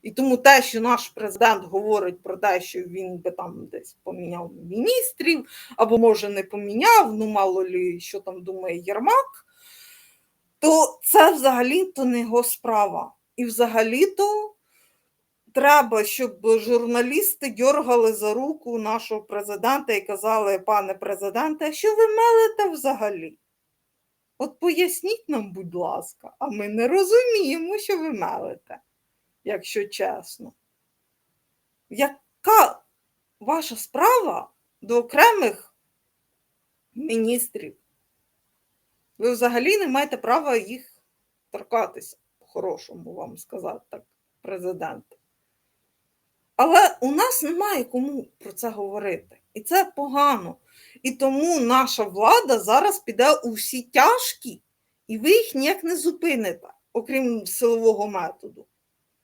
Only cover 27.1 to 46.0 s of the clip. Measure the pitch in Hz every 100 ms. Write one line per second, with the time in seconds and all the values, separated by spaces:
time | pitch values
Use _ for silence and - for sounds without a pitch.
27.1 | 453 494 453 311 330 330 415 403 381 320
28.1 | 226 170 - - - _ - _ _ _
29.1 | _ _ _ - 202 - 214 202 - 190
30.1 | - - - 233 _ _ _ _ _ _
31.1 | _ _ _ _ _ _ _ _ 208 277
32.1 | - _ _ - 427 - - _ _ _
33.1 | _ _ _ 214 320 311 226 - 254 370
34.1 | 494 392 175 - _ _ _ 202 240 240
35.1 | 285 453 427 254 - - _ _ _ _
36.1 | _ _ _ _ _ _ _ _ - 311
37.1 | 226 226 240 - 202 160 - _ _ _
38.1 | _ _ _ _ _ _ _ _ _ _
39.1 | _ 226 240 240 240 269 415 359 262 294
40.1 | 262 226 269 294 240 196 247 - _ _
41.1 | _ _ _ _ - - 233 208 180 -
42.1 | - _ _ _ - 190 156 - 175 165
43.1 | 180 165 165 - 196 185 - _ - _
44.1 | _ _ _ - 190 180 185 160 - _
45.1 | _ _ _ _ _ _ _ _ _